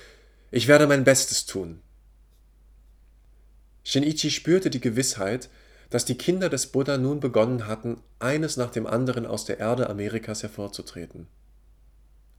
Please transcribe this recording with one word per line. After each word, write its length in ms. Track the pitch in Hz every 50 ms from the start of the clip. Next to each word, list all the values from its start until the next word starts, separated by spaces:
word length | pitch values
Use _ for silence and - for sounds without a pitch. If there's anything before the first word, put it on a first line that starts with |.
| - - - - - - _ _ _ -
Ich 180 | - 127 110 117
werde 200 | 147 147 151 143
mein 160 | 143 139 131
Bestes 420 | 131 135 127 - - - - -
tun.“ 360 | - - 95 92 85 82 82 - - - - _ - - _ _ _ _ _ _ _ _ _ - - - - - - - - - - - - - - - - - - - - - _ _ - -
Shinichi 480 | - - 135 143 151 156 151 - 151
spürte 380 | 139 - - - 170 185 185 165
die 120 | 131 127
Gewissheit, 680 | - 127 107 117 135 - - - 95 95 110 127 - - - - - - - - - -
dass 160 | - 120 -
die 120 | - 123 -
Kinder 300 | - - 180 185 185 170
des 200 | 147 135 - -
Buddha 300 | - 131 139 143 143 135
nun 220 | 127 131 147 147
begonnen 480 | 135 131 117 - 110 117 127 123 107 104
hatten, 320 | 107 110 - 117 117 - - _ _ -
eines 360 | 113 123 143 151 160 151 -
nach 140 | 127 123 120
dem 180 | - 117 110 -
anderen 380 | - 117 131 127 123 120 113
aus 180 | - 110 107 -
der 160 | - 104 -
Erde 300 | 107 110 123 127 120 -
Amerikas 520 | 107 101 101 101 107 113 110 - 107 -
hervorzutreten. 840 | - 110 - - 101 98 - - 90 - - 87 85 78 - 87 85 - - - - - - - _ _ - _ _ - - _ - _ _ _ _ _ _